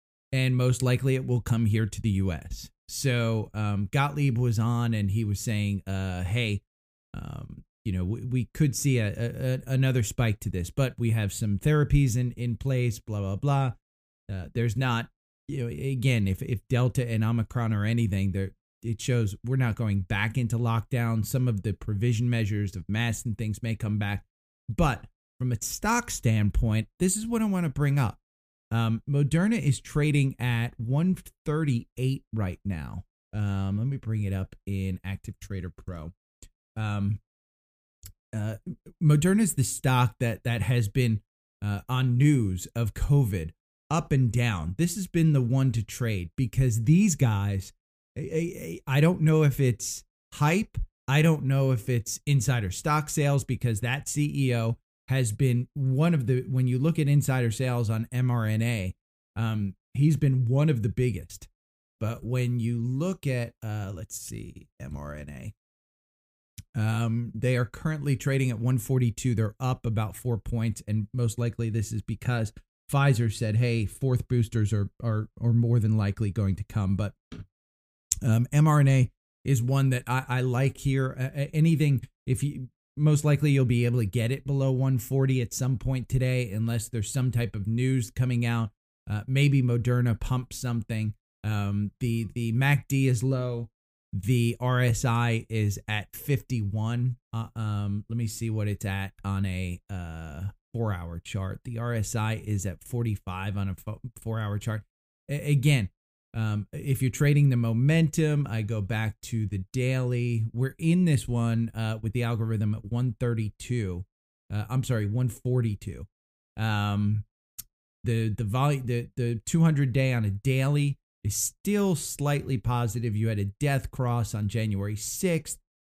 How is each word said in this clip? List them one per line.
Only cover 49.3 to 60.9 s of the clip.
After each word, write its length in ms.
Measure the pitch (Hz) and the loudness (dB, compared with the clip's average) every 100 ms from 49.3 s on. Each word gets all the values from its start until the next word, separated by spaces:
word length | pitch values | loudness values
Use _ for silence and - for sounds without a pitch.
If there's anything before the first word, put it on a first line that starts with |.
| 156 | 6
if 160 | 147 123 | 4 4
it's 460 | 131 117 - - - _ _ | 2 0 -4 -10 -14 _ _
hype. 440 | - 147 180 220 - - _ - | 0 2 2 0 -4 -8 _ 0
I 140 | 139 | 4
don't 200 | 160 156 | 4 4
know 300 | 131 139 135 | 2 2 2
if 160 | 127 - | 2 0
it's 320 | 120 - - | -2 -2 -6
insider 460 | - 139 113 123 98 | 0 2 2 0 -2
stock 380 | - 156 151 151 | -4 0 0 0
sales 340 | - 143 143 | 0 2 2
because 380 | - 120 123 104 | 0 -2 0 0
that 280 | 120 135 143 | -2 -4 -4
C 220 | - 147 | -2 0
E 220 | 143 135 | 0 0
O 240 | 120 113 113 _ _ - | 2 0 -2 _ _ -2
has 240 | 131 120 | 0 0
been 340 | 104 135 120 123 | 2 2 2 -2
one 400 | - 131 131 165 | -2 0 2 2
of 140 | 165 113 | 2 2
the, 140 | 127 | 0
when 260 | - 127 127 | 0 0 2
you 100 | 123 | 2
look 220 | 151 165 | 2 2
at 80 | 143 | 4
insider 420 | 143 - 127 117 | 4 4 2 0
sales 400 | 107 127 123 113 | 0 0 0 0
on 160 | 110 120 | 0 -2
M 180 | 123 127 | -2 0
R 160 | 120 107 | 2 0
N 160 | 110 | 0
A, 320 | 117 117 92 - _ _ _ | 0 -2 -4 -8 _ _ _
um, 400 | - 113 110 98 92 _ | -4 -2 -2 -4 -6 _
he's 220 | - 147 147 | 2 2 4
been 300 | 147 131 120 | 2 2 2
one 240 | 135 156 | 2 2
of 140 | 131 | 2
the 40 | |
biggest. 600 | 107 | 0